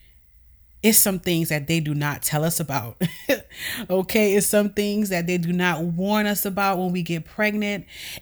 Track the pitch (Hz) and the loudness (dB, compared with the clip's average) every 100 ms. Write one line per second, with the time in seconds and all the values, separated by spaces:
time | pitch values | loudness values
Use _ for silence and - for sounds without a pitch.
0 | _ _ _ _ - - _ - 220 220 | _ _ _ _ -20 -20 _ 0 4 4
1 | 208 185 185 165 160 151 143 165 151 147 | 4 2 0 0 0 -2 0 0 0 -2
2 | 147 139 - 151 160 165 156 131 110 - | -2 -4 -2 0 0 -2 -2 -4 -4 -4
3 | 175 - - 240 - - - - 196 190 | -4 -2 -2 -2 -2 -12 -10 -8 -2 -2
4 | 185 226 208 202 196 208 208 202 208 208 | 2 2 4 4 4 2 2 0 0 0
5 | 208 180 170 180 170 180 180 156 175 170 | 0 -2 0 -2 0 2 2 0 -2 0
6 | 196 214 208 208 202 190 196 185 185 180 | 2 2 2 0 -2 0 0 2 0 -2
7 | 170 165 - - 214 214 208 202 - - | -2 -4 -6 -2 0 0 -2 -4 -8 -16
8 | - - | -14 -12